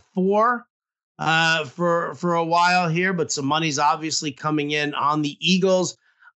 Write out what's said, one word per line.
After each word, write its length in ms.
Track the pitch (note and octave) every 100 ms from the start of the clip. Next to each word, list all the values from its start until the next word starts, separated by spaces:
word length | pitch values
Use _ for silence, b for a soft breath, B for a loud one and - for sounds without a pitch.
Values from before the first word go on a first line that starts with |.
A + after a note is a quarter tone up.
| -
four, 540 | F#3 F#3 G#3 A3+ A#3+ A#3 _ _ _ _ -
uh, 480 | D3+ E3 E3 E3 D3
for, 480 | - F3 E3+ E3+
for 220 | C3+ F3 E3+
a 80 |
while 440 | E3 E3+ F3 F3+ F3
here, 240 | E3 F#3
but 200 | F3+ D3+
some 160 | - C3+
money's 320 | D#3 E3 C#3
obviously 520 | D3 D#3+ D#3 D3 D#3
coming 400 | - D#3 D3+ D3
in 220 | D3+ D3
on 300 | C#3+ C3+ D#3
the 140 | D3 C#3
Eagles. 580 | E3 F#3 F#3+ F#3 F3 - b b b b